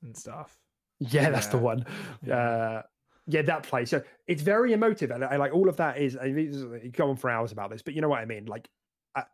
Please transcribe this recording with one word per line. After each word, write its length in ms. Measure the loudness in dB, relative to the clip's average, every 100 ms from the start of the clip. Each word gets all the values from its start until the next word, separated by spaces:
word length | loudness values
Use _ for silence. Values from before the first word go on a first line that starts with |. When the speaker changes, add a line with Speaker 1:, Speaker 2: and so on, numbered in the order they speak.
Speaker 1:
and 140 | -18 -16
stuff. 400 | -14 -14 -16 _ _ _ _ -8
Speaker 2:
Yeah, 300 | 0 4 4
that's 180 | 2 2
the 80 | 2
Speaker 1:
Yeah. 60 |
Speaker 2:
one. 240 | 2 0 -4 -10 -12 -12
Speaker 1:
Yeah. 120 | -2 0
Speaker 2:
Uh, 460 | 2 0 -2 -4 -12 _ _ _ -2
yeah, 140 | 2
that 200 | 2 0
place. 260 | 0 -2 0
So 120 | 0 -2 _ -4
it's 160 | 0
very 300 | 2 4 4
emotive, 400 | 6 4 2 -2
and 120 | -2
I, 120 | 0 2
like, 180 | 2
all 140 | 6 4
of 80 | 4
that 200 | 0 2
is, 200 | -2 0
I 120 | -2
mean, 200 | -2 -2 -4 -10 -10
you 80 | -8
go 180 | 0 0
on 60 | 2
for 140 | -2
hours 220 | -2 -2
about 180 | -6 -10
this, 100 | -10
but 140 | -8
you 60 | -2
know 80 | 0
what 100 | 0
I 60 |
mean? 220 | -2 -10 -10
Like, 220 | -12 -14 _ _ _ _
I, 80 | -8 -8